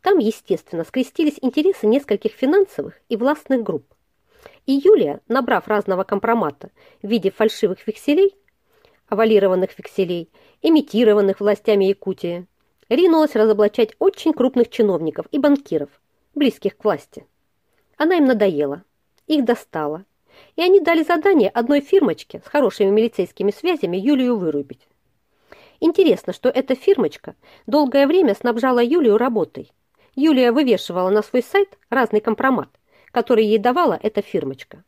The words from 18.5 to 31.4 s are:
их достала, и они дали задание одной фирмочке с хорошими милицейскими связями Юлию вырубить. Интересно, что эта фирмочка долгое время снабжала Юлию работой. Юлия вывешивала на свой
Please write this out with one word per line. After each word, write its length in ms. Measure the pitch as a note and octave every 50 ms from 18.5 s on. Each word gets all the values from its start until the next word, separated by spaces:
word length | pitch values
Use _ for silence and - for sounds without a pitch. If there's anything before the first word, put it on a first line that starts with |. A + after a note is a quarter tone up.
| E3 C#3+ D3 C#3 C#3 F3 _ _ _ _ _ _ _ _ _
их 180 | - D#4 D4 B3
достала, 600 | A3 A#3+ - - _ - E3 D3+ D3 D3+ E3+ G3 _ _ _ _ _ _ _ _ _ _
и 60 | -
они 180 | E4+ F4+ F#4+ G4
дали 240 | D#4 E4 E4+ E4 D#4
задание 460 | - F4 D#4+ D#4 G4 G4 D4+ G#3 G3
одной 320 | - A#3+ A#3 A#3+ C#4+ C#4+
фирмочке 600 | C#4 - - G4 D#4+ G#3 D#3 - - _ - - _
с 40 | -
хорошими 400 | - D4 C4+ G3+ - - G#3 G3
милицейскими 640 | G3+ G#3+ A3+ A#3 _ - F#3 F3 _ - F#3 G3+
связями 460 | G3+ - - F4 F4+ C#4 G#3+ F3 F3
Юлию 400 | F#3+ F#3+ C4 D4 C4 B3+ B3 A#3+
вырубить. 500 | G#3+ F3+ D#3+ D3 C#3+ C#3+ C#3 - _ _ _ _ _ _ _ _ _ _ _ _ _ _ _ - _ - _ _ _
Интересно, 540 | - D#4+ D#4+ - F#4+ D#4 G3 - - - F3+
что 160 | - - B3+
эта 260 | - B3+ C4 - C4+
фирмочка 600 | - - - G4+ C#4+ G#3 D3 - - - - - _ _ _ _ _ _
долгое 400 | - A3 D4 D4 C4 A#3+ C#4 C#4
время 280 | C4+ D#4+ F#4 F4+ B3 G3+
снабжала 460 | - - A#3+ A3+ A#3 B3 B3+ B3+ A#3+
Юлию 360 | A#3+ A#3+ D4 F4+ D4 A3+ G3+
работой. 540 | A3 B3 C4 A#3 G#3+ D#3+ - _ - - _ _ _ _ _ _ _ _ _ _
Юлия 360 | - C#4 D#4+ D4+ B3+ B3+ A#3+
вывешивала 580 | A3+ C#4 D4+ B3 G#3 F3+ - - F3 F3+ F3+ F#3
на 120 | G3+ G#3+
свой 220 | G#3 - - B3+